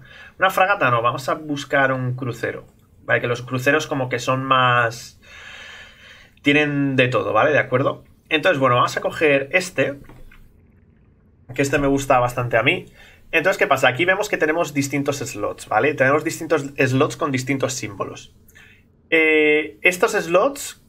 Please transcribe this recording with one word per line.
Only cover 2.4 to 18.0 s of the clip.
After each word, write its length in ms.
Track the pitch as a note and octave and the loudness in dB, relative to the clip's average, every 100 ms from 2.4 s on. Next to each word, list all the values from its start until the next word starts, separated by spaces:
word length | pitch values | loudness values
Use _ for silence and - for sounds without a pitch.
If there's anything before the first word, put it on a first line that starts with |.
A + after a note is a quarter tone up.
| G#2 - - _ _ _ | -8 -8 -14 _ _ _
¿vale? 200 | - A#2+ | -2 -2
Que 60 | A#2+ | 0
los 140 | A#2 | -4
cruceros 420 | - C3 C3+ D3+ - | -4 -2 0 0 0
como 240 | C#3+ B2+ | -4 -4
que 80 | B2 | -4
son 260 | - C3 | -2 -4
más... 760 | C3 C3 B2+ A#2+ A#2 - - - - - - - - - - - - - - _ | 0 2 4 2 0 -4 -14 -20 -20 -20 -20 -20 -20 -20 -20 -20 -20 -20 -20 _
Tienen 540 | D3 C#3+ D3+ C#3+ C#3 C3 | 0 2 2 0 0 2
de 120 | B2 | 2
todo, 260 | A#2 G2+ | 0 0
¿vale? 180 | G#2 C#3 | 2 4
¿De 80 | C#3 | 2
acuerdo? 440 | A2 B2+ D3+ - - _ _ | 0 0 0 -4 -12 _ _
Entonces, 300 | D#3 F#3+ D3 | 0 0 2
bueno, 160 | C3 B2 | 2 2
vamos 220 | D#3+ - | 2 -2
a 40 | |
coger 480 | - - D#3 C#3 - | -6 0 2 2 0
este, 480 | F3+ - - C3+ - - - - - - _ _ _ _ _ _ _ _ _ - | -2 -2 -2 -4 -4 -16 -20 -20 -20 -20 _ _ _ _ _ _ _ _ _ -10
que 80 | C3 | -4
este 160 | C#3 D3+ | 0 0
me 100 | C#3 | 2
gusta 300 | C#3 - B2+ | 0 2 2
bastante 400 | B2 B2+ A#2+ A#2 | 2 -2 0 2
a 60 | |
mí. 220 | B2 F3+ - - - - - | 2 0 -4 -20 -20 -20 -4
Entonces, 280 | E3 F3+ G3 | 0 0 2
¿qué 80 | F#3+ | 2
pasa? 220 | B2+ B2+ | 4 4
Aquí 160 | B2 F3 | 2 2
vemos 220 | F#3 G#3 | 0 -2
que 100 | - | 0
tenemos 360 | D#3+ E3 D#3+ | 0 0 -2
distintos 440 | C#3+ C3+ D3 C#3+ C#3 | -2 -2 -2 -2 -4
slots, 500 | A#2+ G#2 G2+ - - | -8 -6 -8 -8 -2
¿vale? 260 | G#2+ C3+ | 0 0
Tenemos 300 | C3 C3 D3 | 2 2 2
distintos 480 | D#3 - D#3+ E3 C#3 - | -2 -6 -2 -2 -2 -2
slots 400 | C3 C3 D#3+ - | 0 2 0 -2
con 140 | D#3+ | -4
distintos 420 | C3 B2+ C3+ B2+ | -4 -4 -4 -4
símbolos. 600 | - G2+ G2 | -6 -10 -8